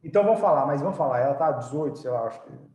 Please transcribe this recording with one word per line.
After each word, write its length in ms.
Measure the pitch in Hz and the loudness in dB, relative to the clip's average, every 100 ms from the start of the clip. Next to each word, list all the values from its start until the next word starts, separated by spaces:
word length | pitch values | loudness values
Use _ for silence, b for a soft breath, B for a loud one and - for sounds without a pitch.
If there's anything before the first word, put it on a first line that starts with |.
Então 180 | 160 196 | -2 2
vamos 160 | 202 220 | 4 4
falar, 260 | 202 143 135 | 4 2 2
mas 160 | 143 | 0
vamos 160 | 175 175 | -2 -2
falar, 220 | 143 123 | 0 2
ela 140 | 135 | 0
tá 160 | 143 160 | 2 0
dezoito, 440 | 127 120 147 147 135 | -2 -4 -4 -4 -6
sei 120 | 127 | -6
lá, 160 | 120 113 | -4 -4
acho 160 | - | -8
que 80 | - 127 - | -16 -20 -20